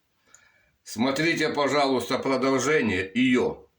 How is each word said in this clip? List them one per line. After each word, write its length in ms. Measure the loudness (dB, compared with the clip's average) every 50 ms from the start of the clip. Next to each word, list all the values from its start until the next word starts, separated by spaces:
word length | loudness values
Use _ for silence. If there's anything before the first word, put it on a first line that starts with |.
| _ _ _ _ _ _ -20 _ _ _ _ _ _ _ _ _ _
Смотрите, 680 | -12 -4 -2 0 0 0 0 0 0 0 0 -2 -2
пожалуйста, 680 | 0 0 0 0 2 2 2 2 0 -2 -2 -2 -4 -4
продолжение 880 | -2 -2 -2 0 0 0 0 0 0 2 2 2 2 0 0 -2 -4 -4 -2
ее. 540 | 0 2 4 4 2 2 0 -2 -6 -14 _ _